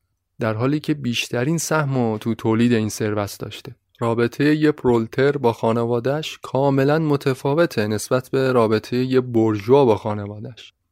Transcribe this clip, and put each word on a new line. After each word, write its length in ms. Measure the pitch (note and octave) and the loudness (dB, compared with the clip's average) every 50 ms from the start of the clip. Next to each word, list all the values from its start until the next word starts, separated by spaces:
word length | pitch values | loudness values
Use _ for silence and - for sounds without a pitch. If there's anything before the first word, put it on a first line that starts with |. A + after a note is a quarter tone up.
| _ _ _ _ _ _ _ - | _ _ _ _ _ _ _ -4
در 140 | B2 A2 A2 | -4 -2 -2
حالی 260 | G#2+ B2 C3+ D3 D#3 | 0 -2 0 -2 -2
که 140 | - - D3+ | -2 -4 -6
بیشترین 640 | D3 C3 B2 A#2 - - - - A#2+ B2 D3+ E3+ D#3+ | -4 -4 -6 -4 -4 -6 -4 -4 -4 -2 -2 -2 -4
سهم 400 | - - D#3 D#3 D3 C3+ C3+ B2+ | -2 -2 -2 -2 0 0 0 0
رو 200 | A#2+ A2+ A2 G#2 | 0 0 -2 -2
تو 160 | - A#2 A2 | -4 -4 -4
تولید 380 | - - A2+ A2+ A2+ A#2+ A#2+ | -2 0 0 2 4 4 4
این 160 | A#2+ A2 G#2+ G#2+ | 2 2 0 -2
ثروت 480 | - - A2+ G#2+ G#2+ G#2+ G2+ G2+ - - | -4 -4 -4 -4 -2 -4 -4 -6 -8 -12
داشته. 380 | - A2+ - - - - - _ _ _ _ - | -12 -12 -12 -16 -18 -18 -20 _ _ _ _ -4
رابطه 540 | A#2 A#2 A#2 A#2 A#2+ A#2+ - - C#3+ D3+ D#3 | -2 -2 0 0 0 -2 0 0 2 2 2
یه 180 | D#3 D3+ D3+ | 2 2 0
پرولتر 640 | D3 - - B2 A#2+ A#2 A2+ A2+ - - C3 C#3+ C#3+ | 0 2 0 2 2 2 0 -2 -2 0 0 0 0
با 160 | C#3 B2 A#2 | 2 0 0
خانواده‌اش 840 | A2 - - A2+ A2+ A#2 A#2 A#2 A#2+ A#2+ A#2 B2+ C#3+ D#3 D#3 - - - | 0 0 0 0 0 0 0 -2 -2 -2 -2 -2 -4 -4 -6 -10 -12 -12
کاملاً 560 | - - - C3 C#3 C#3+ C3+ C3+ C3+ C#3+ D3 D#3+ | -12 -4 -2 0 2 2 2 2 2 2 2 2
متفاوته 880 | D#3+ D3+ C#3+ C#3 - C#3 B2+ - - C#3 C#3 E3 F3 E3 - A#2 G#2 | 2 0 0 0 0 -2 -2 -2 -2 -2 2 2 2 2 2 -2 -2
نسبت 420 | G#2+ A2 G#2 - - C3 B2+ - - | -2 -2 -4 -2 -2 -2 -2 -2 -2
به 240 | - C3+ C3 C3 | -2 0 0 2
رابطه 440 | B2+ B2 A2+ A2 A2 G#2+ - - A#2+ | 4 4 4 4 2 0 0 -2 -2
یه 240 | B2 B2+ C3 C3 C3 | -2 0 2 2 0
بورژوا 640 | B2+ B2+ A#2 A2 A2+ A2 G#2+ G#2 G2 A#2 C3+ C#3+ C#3 | 0 2 2 2 2 2 0 0 2 4 6 6 6
با 120 | A#2 G#2 | 4 4
خانواده‌اش. 760 | F#2+ - A2 G#2 G#2 G2+ G2+ G#2 G#2+ A2+ B2+ A#2+ - - - _ _ _ _ | 2 0 -6 -6 -6 -8 -10 -12 -12 -14 -16 -16 -18 -20 -20 _ _ _ _